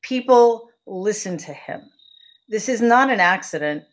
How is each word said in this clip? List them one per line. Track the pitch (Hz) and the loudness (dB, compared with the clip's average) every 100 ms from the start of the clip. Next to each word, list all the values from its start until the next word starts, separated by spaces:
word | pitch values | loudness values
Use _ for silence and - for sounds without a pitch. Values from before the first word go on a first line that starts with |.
People | - 254 247 247 233 226 - _ - | -6 -6 4 6 6 2 -8 _ -14
listen | 190 196 208 190 175 | -6 -6 -6 -8 -10
to | - | -12
him. | 147 - - - _ _ _ _ _ _ | -16 -14 -14 -16 _ _ _ _ _ _
This | 214 - | -6 -4
is | 233 | 0
not | 233 240 269 | 4 4 4
an | 220 | 2
accident. | 175 196 - 156 147 147 - | 2 0 -4 -6 -6 -6 -10